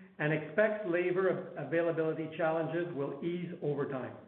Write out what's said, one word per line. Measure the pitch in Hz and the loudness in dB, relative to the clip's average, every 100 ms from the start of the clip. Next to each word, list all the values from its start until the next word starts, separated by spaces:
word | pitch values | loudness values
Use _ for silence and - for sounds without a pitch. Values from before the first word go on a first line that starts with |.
| - - | -18 -2
and | 151 | 0
expects | 156 - - 214 - 185 | 0 0 4 4 2 0
labor | 175 180 180 185 | 0 2 2 2
av-, | 151 - - 135 | 2 -4 -8 -2
availability | 165 170 156 160 151 156 - | 2 2 2 0 0 -4 0
challenges | 160 165 156 170 175 | 2 2 0 -2 -2
will | 135 139 - | -2 -4 -2
ease | 175 175 170 - | -4 -2 -4 -4
over | 147 139 135 | -2 0 -2
time. | 131 117 - | -2 -6 -10